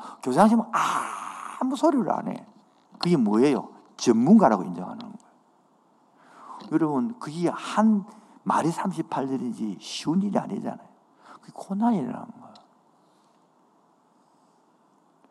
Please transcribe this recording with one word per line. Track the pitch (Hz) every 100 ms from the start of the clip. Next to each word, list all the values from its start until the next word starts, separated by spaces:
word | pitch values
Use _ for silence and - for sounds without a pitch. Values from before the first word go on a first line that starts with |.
| - -
교장선생님은 | - 131 214 226 - - - - - - - - - -
아무 | 254 269
소리를 | 311 285 190
안 | - -
해. | - - _ _ _ _ -
그게 | 175 170
뭐예요? | 107 107 139 120 - - - -
전문가라고 | - 113 127 220 160 104
인정하는 | 90 90 90 85
거예요. | - - - _ _ _ _ _ _ _ _ _ _ - - - -
여러분, | 156 160 139 120 -
그게 | - 156 170
한 | - - - 220 208 185 - - -
말이 | - - 156
삼십팔 | 170 - 160 156 - 131
년이지 | 131 127 110 110 87
쉬운 | - - - 170
일이 | 202 95
아니잖아요. | - 98 104 - - _ _ _ - -
그게 | -
고난이라는 | - - 196 233 214 123
거예요. | - 120 - - - _ _ _ _ _ _ _ _ _ _ _ _ _ _ _ _ _ _ _ _ _ _ _ _ _ _ _